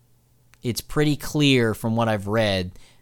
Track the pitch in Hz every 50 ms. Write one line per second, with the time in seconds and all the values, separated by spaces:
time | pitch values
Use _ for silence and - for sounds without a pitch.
0 | _ _ _ _ _ _ _ _ _ _ _ _ - 123 110 - - - - 151
1 | 147 151 147 - - - - 151 147 139 135 123 117 110 101 - - 113 113 117
2 | 117 113 107 101 98 98 107 113 110 104 95 95 90 90 - - - - _ _